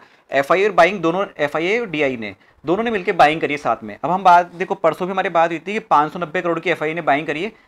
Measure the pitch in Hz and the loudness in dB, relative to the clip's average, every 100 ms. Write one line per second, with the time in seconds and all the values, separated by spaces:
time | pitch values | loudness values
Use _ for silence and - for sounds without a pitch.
0 | _ _ - 135 139 185 208 165 170 202 | _ _ -4 0 2 2 2 2 0 2
1 | 165 185 202 - 143 160 175 233 220 151 | 0 0 -4 -4 -4 -2 -2 -2 -2 -2
2 | 139 120 104 95 _ _ 139 196 233 208 | -2 -2 -10 -14 _ _ -4 -2 -2 -4
3 | 180 170 151 160 143 147 127 117 107 101 | 0 4 4 4 -2 -2 -2 -4 -6 -8
4 | 147 185 185 175 175 175 185 196 160 156 | -4 2 6 6 4 -4 -6 0 0 0
5 | 185 190 185 170 170 165 190 214 - 151 | -4 -2 0 2 0 -2 -6 -6 2 2
6 | 151 180 165 185 170 165 175 160 156 170 | 2 -2 -6 -4 -2 -2 -2 -2 -2 -2
7 | 151 143 156 151 214 - | 0 0 -2 -6 -8 -12